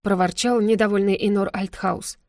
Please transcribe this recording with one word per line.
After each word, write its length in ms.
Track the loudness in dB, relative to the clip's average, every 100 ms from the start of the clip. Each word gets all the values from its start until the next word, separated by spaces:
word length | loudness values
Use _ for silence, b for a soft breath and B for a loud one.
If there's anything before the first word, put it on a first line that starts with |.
проворчал 580 | -2 0 0 0 0 2
недовольный 560 | 2 2 2 2 2 2
Инор 320 | 0 0 -2
Альтхаус. 680 | -4 -6 -4 -4 -4 -8 -14